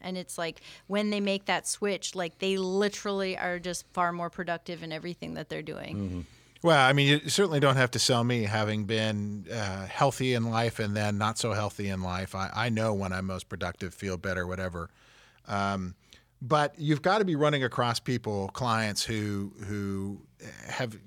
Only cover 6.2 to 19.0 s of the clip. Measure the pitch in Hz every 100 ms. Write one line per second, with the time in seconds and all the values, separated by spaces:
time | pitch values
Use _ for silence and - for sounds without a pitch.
6.2 | 85 - _ - 170 147 131 143 139 147
7.2 | 147 151 196 147 139 131 123 113 - 123
8.2 | 120 123 101 110 107 107 101 110 110 104
9.2 | 104 104 85 113 98 95 95 - 139 -
10.2 | 131 123 113 113 117 - 107 104 104 101
11.2 | 107 117 117 104 104 - 101 95 92 90
12.2 | 95 95 95 104 120 110 110 101 95 92
13.2 | 95 92 - 87 90 - 92 - 101 90
14.2 | 98 92 90 92 92 85 82 _ - -
15.2 | - _ - 101 98 98 90 - _ -
16.2 | _ _ 120 151 147 - 151 147 180 214
17.2 | 190 147 147 143 127 - 120 113 - 123
18.2 | 113 101 95 - 123 113 110 98